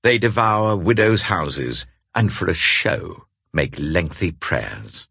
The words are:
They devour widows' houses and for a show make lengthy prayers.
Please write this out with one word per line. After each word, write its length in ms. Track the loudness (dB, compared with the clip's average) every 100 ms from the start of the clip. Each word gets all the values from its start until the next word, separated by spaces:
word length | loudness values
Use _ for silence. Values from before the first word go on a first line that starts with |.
They 160 | 4 4
devour 580 | 2 4 4 4 2 2
widows' 460 | 2 4 4 4
houses 640 | 2 -2 -2 -6 -6 -6 -10 _ _
and 180 | -2 0
for 140 | 0 -2
a 80 |
show 720 | 0 0 2 0 -2 -6 -14 _ _ _
make 260 | -2 -2 -4
lengthy 520 | -2 -2 -2 -4 -6
prayers. 760 | -4 -4 -4 -4 -12 -14 -16 -18